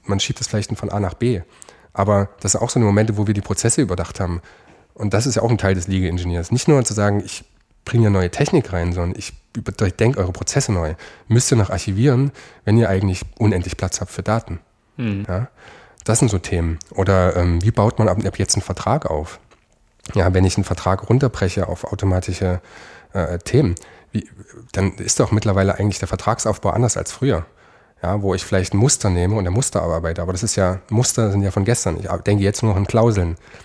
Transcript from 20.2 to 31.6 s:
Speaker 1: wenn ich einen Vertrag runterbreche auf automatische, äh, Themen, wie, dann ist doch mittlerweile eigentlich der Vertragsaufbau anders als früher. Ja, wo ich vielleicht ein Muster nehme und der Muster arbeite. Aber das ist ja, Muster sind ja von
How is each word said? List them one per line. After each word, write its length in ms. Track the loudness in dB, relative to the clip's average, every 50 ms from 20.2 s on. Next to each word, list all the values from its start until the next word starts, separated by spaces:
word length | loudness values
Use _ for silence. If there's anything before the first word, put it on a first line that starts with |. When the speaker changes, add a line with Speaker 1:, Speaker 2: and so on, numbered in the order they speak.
| 2 4 4
Speaker 1:
wenn 100 | 4 2
ich 100 | 2 2
einen 100 | 0 -2
Vertrag 440 | -2 -4 -2 -2 -2 -2 -2 0 0
runterbreche 580 | 2 2 2 0 0 -2 -4 -2 -2 -2 -4
auf 160 | -4 -6 -8 -8
automatische, 800 | -8 -6 -2 0 0 0 0 -2 -4 -4 -2 -2 -2 -2 -4 -6 -12 -20 -20 -20 -20 -20 -20 -18 _ -6
äh, 260 | -4 -4 -4 -4 -6
Themen, 340 | -4 0 2 2 2 2 0 -4 -8 -20 -20 -20 -16 _
wie, 180 | -8 -8 -8 -8 -16 -20 -20 -20 -20 -20 -16 -8
dann 220 | -2 -2 0 -2 -2
ist 260 | -4 -6 -4 0 0
doch 120 | 2 2
mittlerweile 460 | 2 2 2 2 2 4 4 2 2
eigentlich 220 | 0 0 -2 -2 -2
der 80 | -4
Vertragsaufbau 640 | -6 -6 -2 -2 -2 -2 0 0 -2 -2 -2 -2 -2
anders 260 | 0 2 0 0 0
als 160 | -2 -6 -8
früher. 340 | -6 -2 0 0 0 0 -2 -6 _ _ _ _ _ _ _ _ _ -6
Ja, 200 | -4 -2 -2 0
wo 120 | 0 0 -2
ich 120 | -2 -2
vielleicht 280 | 0 0 0 0 2 2
ein 40 |
Muster 320 | 2 4 4 2 2 0 0
nehme 260 | 2 2 2 2 0
und 80 | 0 0
der 80 | 0
Muster 300 | 0 0 -2 0 -2 -2
arbeite. 400 | -2 -2 -2 -2 -2 -4 -4 -4
Aber 100 | -4 -4
das 120 | -4 -4 -4
ist 120 | -2 0
ja, 240 | 2 2 2 0 -2 -4 -2
Muster 420 | 0 0 2 2 0 0 0 2
sind 100 | 2 0
ja 100 | 0 0
von 140 | 0 0